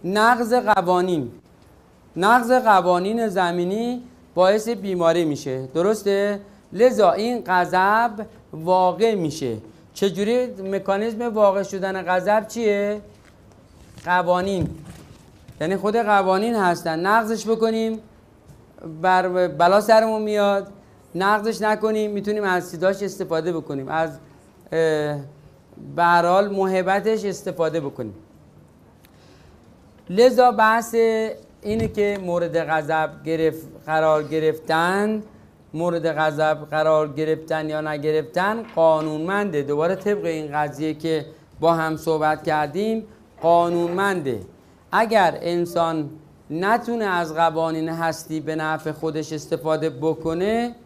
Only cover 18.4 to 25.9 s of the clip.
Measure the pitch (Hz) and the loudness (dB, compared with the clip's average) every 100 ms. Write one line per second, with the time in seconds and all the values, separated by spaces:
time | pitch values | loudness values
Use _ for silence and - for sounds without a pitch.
18.4 | - - - - 165 160 185 185 180 180 | -20 -20 -20 -18 -16 -4 2 2 2 0
19.4 | 180 151 170 202 208 220 220 220 214 208 | -2 4 4 4 6 6 6 -2 -2 0
20.4 | 202 196 196 - - - _ 170 196 214 | 2 0 -4 -18 -20 -20 _ -2 2 2
21.4 | 208 220 214 214 214 220 214 202 202 214 | 0 -2 0 0 0 0 -2 -4 -4 -2
22.4 | 202 180 180 170 185 190 202 196 170 160 | 0 -2 -2 -2 0 0 -6 -6 -4 -2
23.4 | 160 170 143 139 135 156 160 147 - - | -2 -4 -6 -8 -4 -2 -2 -6 -20 -20
24.4 | - _ - 160 160 156 151 147 139 - | -20 _ -6 0 2 2 -2 -4 -10 -20
25.4 | - - _ - 143 | -20 -20 _ -20 -12